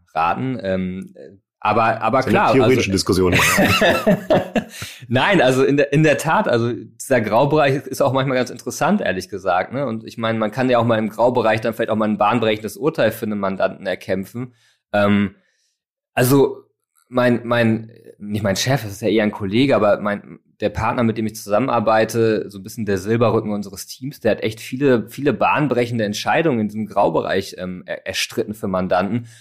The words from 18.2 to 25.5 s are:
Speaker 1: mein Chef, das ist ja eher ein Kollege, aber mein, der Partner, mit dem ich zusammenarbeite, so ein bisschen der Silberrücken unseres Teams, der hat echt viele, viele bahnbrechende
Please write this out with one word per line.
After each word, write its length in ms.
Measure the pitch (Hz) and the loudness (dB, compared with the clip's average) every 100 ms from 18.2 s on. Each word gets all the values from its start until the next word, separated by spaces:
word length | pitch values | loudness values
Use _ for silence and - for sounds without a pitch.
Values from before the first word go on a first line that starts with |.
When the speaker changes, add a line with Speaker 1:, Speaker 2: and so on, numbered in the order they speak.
| 104 104 | -8 -2
Speaker 1:
mein 140 | 101 95 | 0 0
Chef, 260 | - 135 | 0 -2
das 100 | 110 | -4
ist 100 | 101 | -6
ja 60 | 110 | 0
eher 140 | 107 | 2
ein 100 | 107 | 0
Kollege, 440 | - 101 107 139 113 | -2 -2 0 2 4
aber 240 | 104 101 | 4 2
mein, 380 | 101 101 - 80 _ - | 0 -6 -10 -20 _ -6
der 100 | 104 | -6
Partner, 320 | 104 113 127 | -2 -2 0
mit 160 | 117 113 | 0 0
dem 80 | 110 | -4
ich 100 | 107 | -8
zusammenarbeite, 1120 | - 104 131 113 110 110 110 113 113 107 95 | -2 0 0 0 2 2 2 2 0 0 -4
so 100 | 98 | -12
ein 40 | |
bisschen 240 | 98 - 104 | -14 -8 -4
der 100 | 98 | -2
Silberrücken 560 | 95 117 117 107 104 | 0 2 2 2 -2
unseres 340 | 104 101 95 - | -6 -8 -12 -16
Teams, 340 | - 127 - | -14 -14 -4
der 100 | 113 | -2
hat 100 | - | 0
echt 180 | 110 - | -2 -6
viele, 520 | - 131 143 123 107 | -10 0 2 2 0
viele 240 | - 143 | -4 -2
bahnbrechende 680 | 107 82 | 0 0